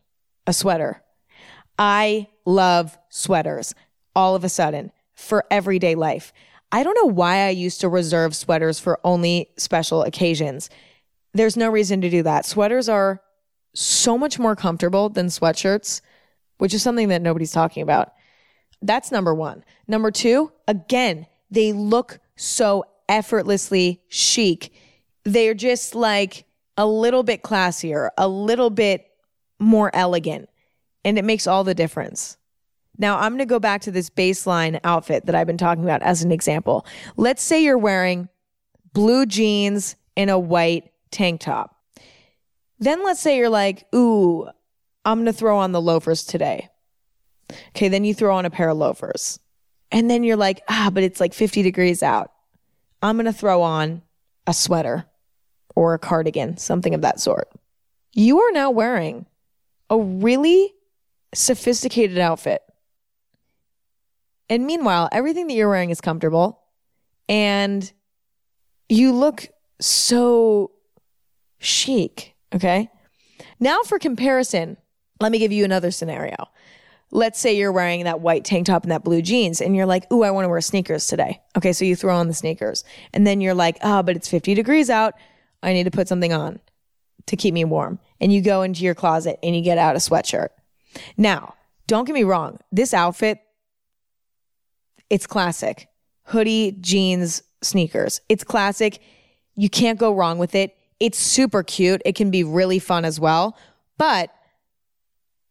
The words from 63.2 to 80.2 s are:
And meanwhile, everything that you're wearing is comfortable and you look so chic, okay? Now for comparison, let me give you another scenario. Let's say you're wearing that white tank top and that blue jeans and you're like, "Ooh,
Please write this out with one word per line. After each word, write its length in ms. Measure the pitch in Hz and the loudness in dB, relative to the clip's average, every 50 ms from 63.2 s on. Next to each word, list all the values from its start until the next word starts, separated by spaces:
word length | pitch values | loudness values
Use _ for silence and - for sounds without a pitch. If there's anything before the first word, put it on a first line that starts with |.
| _ _ _ _ _ _ _ _ _ _ _ _ _ _ _ _ _ _ _ _ _ _ _ _ _ - | _ _ _ _ _ _ _ _ _ _ _ _ _ _ _ _ _ _ _ _ _ _ _ _ _ -2
And 160 | 220 240 254 | -2 -2 0
meanwhile, 420 | 269 330 339 277 208 180 170 165 - - | -2 -2 0 0 2 2 2 0 0 0
everything 340 | 226 262 311 320 359 349 | -2 -2 -2 -2 -4 -4
that 60 | 311 254 | -2 0
you're 160 | 220 214 202 | 2 2 2
wearing 220 | 196 185 175 170 | 2 0 0 -2
is 100 | 170 - | -4 -4
comfortable 580 | - 175 160 165 165 160 160 165 175 214 - _ _ _ _ _ _ _ _ _ _ _ _ _ _ - | -4 -6 -4 -2 -2 0 2 2 2 0 -2 _ _ _ _ _ _ _ _ _ _ _ _ _ _ -2
and 600 | 208 214 208 202 202 202 202 202 202 196 190 - - _ _ _ _ _ _ _ _ _ _ _ _ _ _ _ _ _ _ - | 0 0 2 0 0 0 0 -2 -2 -4 -6 -8 -16 _ _ _ _ _ _ _ _ _ _ _ _ _ _ _ _ _ _ 0
you 240 | 220 220 254 262 240 | 2 4 4 4 4
look 340 | 247 285 302 254 - - - _ _ _ _ _ - | 4 2 0 0 -4 -12 -20 _ _ _ _ _ -8
so 920 | - - - - - - 240 240 240 240 240 233 226 220 214 202 196 - - _ _ _ _ _ _ _ _ _ _ _ _ _ _ _ _ _ | -4 -2 -2 0 0 2 2 2 4 4 4 4 4 4 2 2 0 -2 -8 _ _ _ _ _ _ _ _ _ _ _ _ _ _ _ _ _
chic, 760 | - - - - - 262 269 214 165 - - - - - _ _ _ _ - | -4 -2 -2 -2 0 0 0 0 0 -2 -6 -14 -20 -20 _ _ _ _ -4
okay? 380 | 180 - 180 180 196 226 - _ _ _ _ _ _ _ _ _ - - - - _ | -2 0 2 2 0 -2 -4 _ _ _ _ _ _ _ _ _ -20 -20 -20 -6 _
Now 200 | 240 269 330 427 466 | 0 0 2 0 0
for 140 | - 415 | -2 -2
comparison, 800 | 381 - 302 240 208 247 277 269 254 247 - - 175 165 165 - - _ _ _ _ _ _ _ _ | -2 -2 -4 -2 0 0 2 2 0 0 0 -2 -4 -4 -6 -10 -16 _ _ _ _ _ _ _ _
let 100 | 214 220 | 0 0
me 80 | 226 220 | 2 2
give 140 | 220 208 208 | 0 0 2
you 100 | 208 202 | 0 0
another 260 | 190 190 185 175 175 | 2 0 0 -2 -2
scenario. 460 | 180 - 165 165 143 - 151 - - - - - _ _ _ _ - _ _ _ _ _ _ _ | -4 -6 -8 -8 -8 -8 -10 -10 -10 -12 -14 -16 _ _ _ _ -20 _ _ _ _ _ _ _
Let's 280 | - 220 233 226 220 - | 0 0 0 0 0 -2
say 160 | - 240 208 | 0 0 2
you're 160 | 202 202 196 | 2 0 0
wearing 320 | 185 185 180 175 175 175 175 | 0 0 0 0 -2 -2 -2
that 160 | 175 165 160 | -4 -4 0
white 240 | 165 170 165 147 - | 0 0 0 0 0
tank 220 | - 208 170 175 | 0 -2 0 2
top 160 | 208 185 165 - | 2 0 0 0
and 80 | 175 | -2
that 140 | 160 156 - | -4 -2 -2
blue 160 | 170 170 170 | -2 -2 -2
jeans 400 | 165 180 233 247 214 170 165 - | -2 0 0 0 0 0 -2 -4
and 120 | - 185 196 | -2 0 0
you're 120 | 190 190 | 0 2
like, 260 | 185 185 185 - _ | 0 0 -2 0 _
"Ooh, 120 | 247 233 | 2 2